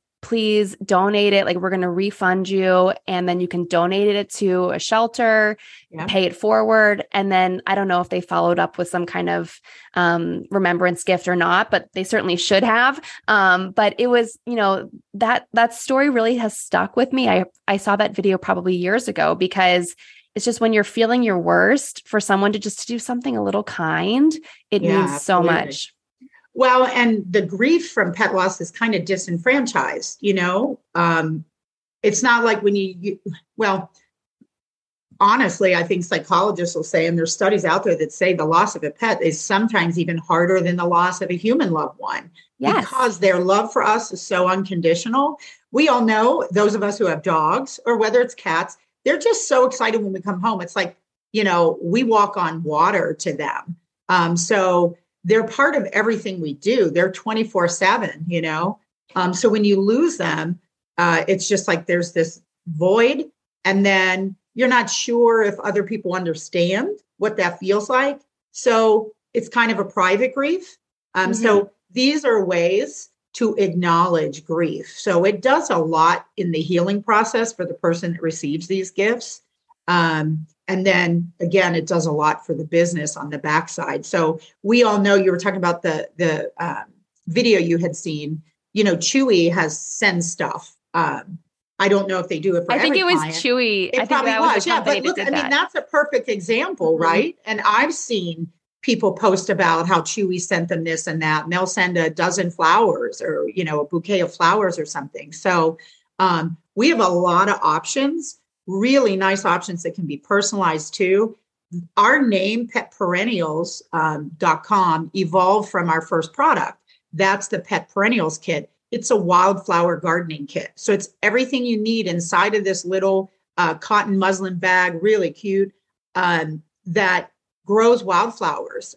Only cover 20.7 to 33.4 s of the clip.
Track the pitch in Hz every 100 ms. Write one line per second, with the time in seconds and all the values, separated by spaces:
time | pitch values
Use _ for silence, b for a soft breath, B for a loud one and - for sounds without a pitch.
20.7 | 214 196 226 226 247 226 180 170 175 190
21.7 | 277 - - - 214 - 196 202 208 208
22.7 | - - 233 - 240 262 226 196 202 208
23.7 | - 160 160 185 247 311 320 B B _
24.7 | 208 - 196 185 185 - 180 170 160 143
25.7 | 139 - _ _ _ 254 B B 240 254
26.7 | 254 254 247 240 214 185 202 175 196 262
27.7 | 339 - 226 185 175 202 190 185 190 165
28.7 | - 226 196 165 190 185 170 247 277 247
29.7 | 156 131 - - - 202 190 180 190 269
30.7 | - _ 170 170 165 160 160 - _ _
31.7 | _ _ _ 208 208 247 233 226 208 202
32.7 | 202 190 180 196 196 196 -